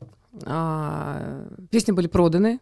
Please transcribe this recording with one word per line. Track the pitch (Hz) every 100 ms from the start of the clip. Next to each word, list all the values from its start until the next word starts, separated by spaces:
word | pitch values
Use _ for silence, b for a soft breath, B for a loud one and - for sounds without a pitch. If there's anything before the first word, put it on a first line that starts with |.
| - - _ 240
А, | - 156 165 156 151 156 151 147 - 139 - - 185
песни | 226 226
были | 190 170
проданы | 185 175 165 214 240